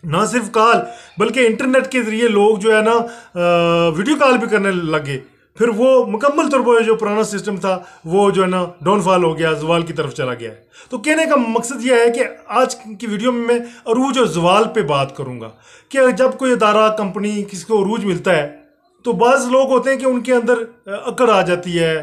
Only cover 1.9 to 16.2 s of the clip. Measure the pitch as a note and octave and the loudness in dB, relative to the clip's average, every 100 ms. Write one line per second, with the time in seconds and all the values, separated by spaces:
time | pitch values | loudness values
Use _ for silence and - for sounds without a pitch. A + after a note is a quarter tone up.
1.9 | C4 A3 A3 A#3+ G3+ G#3 G#3+ G#3+ G#3+ G#3+ | -4 -2 0 2 4 2 2 2 2 2
2.9 | A#3 A#3 - - F3 F3 F3 E3+ E3+ E3+ | 0 -2 -10 -14 -4 0 2 2 2 0
3.9 | D#3+ G#3 D4+ C#4 B3 A3+ G#3 G3 F3+ E3+ | 0 -2 0 2 2 0 -2 0 -2 -2
4.9 | D#3 C#3+ C3 - _ _ - A#3 G#3+ B3+ | -4 -4 -10 -12 _ _ -2 -2 2 2
5.9 | C4 G#3+ G#3 C#4+ D4 D#4+ C4+ A#3 A#3+ A3+ | 2 2 -2 0 0 0 0 2 2 2
6.9 | A3 G#3+ G#3 G#3+ G3+ F#3+ G3 F#3+ F#3 - | 0 0 -2 -2 -4 -8 -6 -4 -4 -8
7.9 | - D#3+ F#3 G3+ F3+ F#3 F#3 F3 - D3+ | -18 -4 2 2 2 0 0 -4 -4 0
8.9 | G3+ F3+ F#3 E3+ D#3 D#3+ D#3 D#3 E3+ E3 | 0 2 2 2 0 -2 -2 0 -2 -2
9.9 | D#3 D3 B2 C3 A#2 A#2 A2 _ - - | -6 -6 -4 -6 -6 -10 -16 _ -20 -12
10.9 | B3+ G#3+ D#4 D#4+ C#4 A#3 A3+ A#3 C4 A#3+ | -6 -2 0 2 0 0 -2 -4 -6 0
11.9 | A#3+ A#3 A#3+ A3 - - G#3+ B3+ - G#3+ | 2 2 2 -4 -6 -4 0 0 -4 -16
12.9 | G3+ A#3 G3+ A#3+ A#3+ A#3 A#3+ A#3+ - - | -12 -6 -2 -2 -2 0 -2 -2 -14 -4
13.9 | A3+ C4+ B3+ A3 D#3+ F3 G3 A3 A3 E3 | -2 0 0 0 2 2 4 2 -2 0
14.9 | C#3+ C3+ - B2+ B2+ A2 - _ - _ | 0 -2 -6 -12 -12 -16 -20 _ -20 _
15.9 | C4+ C4 F#3+ | 2 2 4